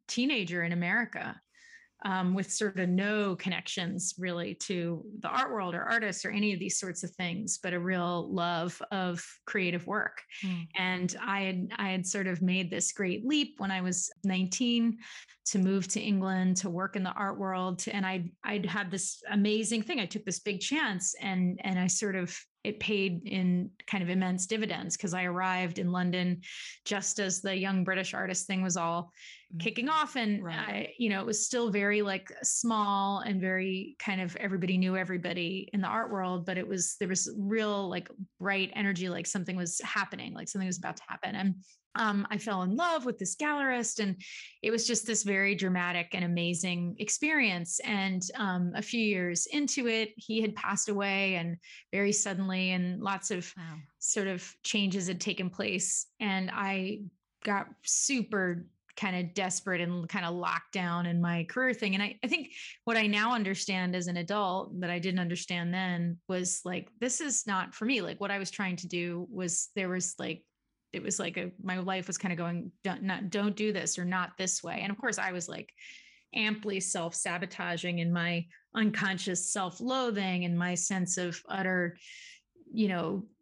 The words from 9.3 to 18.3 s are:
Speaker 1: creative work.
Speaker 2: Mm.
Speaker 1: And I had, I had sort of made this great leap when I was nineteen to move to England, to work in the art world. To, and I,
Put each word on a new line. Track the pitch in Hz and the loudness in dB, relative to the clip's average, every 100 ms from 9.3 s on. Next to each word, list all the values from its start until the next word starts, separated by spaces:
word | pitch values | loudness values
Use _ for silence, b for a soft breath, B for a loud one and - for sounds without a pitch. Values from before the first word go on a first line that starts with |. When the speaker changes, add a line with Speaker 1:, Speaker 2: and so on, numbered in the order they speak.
| - - | -14 -4
Speaker 1:
creative | 202 180 175 175 | 0 0 0 0
work. | 208 - - - B 190 | -2 -2 -6 -14 B -2
Speaker 2:
Mm. | 175 165 190 | -2 -4 -2
Speaker 1:
And | 185 180 180 - | 0 2 0 -2
I | 196 196 | -2 0
had, | 190 185 190 - | 0 0 -2 -2
I | 196 | 0
had | 185 180 | 0 0
sort | 202 185 | 0 0
of | 175 | 2
made | 180 185 175 | 4 4 2
this | 202 - | 0 -2
great | - 185 208 247 | 0 0 0 2
leap | 302 - - | 2 2 -2
when | 190 | -2
I | 185 | 0
was | 180 170 - - | 0 0 -2 -2
nineteen | 196 185 185 - 240 233 233 226 B B B B - | 0 2 2 2 4 4 4 2 B B B B 0
to | 196 | 4
move | 185 196 190 | 4 4 2
to | 214 | 0
England, | 208 196 190 190 185 180 | 2 4 4 4 4 4
to | 196 | 0
work | 175 190 202 | -2 -2 0
in | |
the | 185 | -2
art | - 196 202 | 0 -2 0
world. | 190 185 185 175 | -2 0 0 -2
To, | - 196 | -2 0
and | |
I, | 185 185 170 | 0 0 -4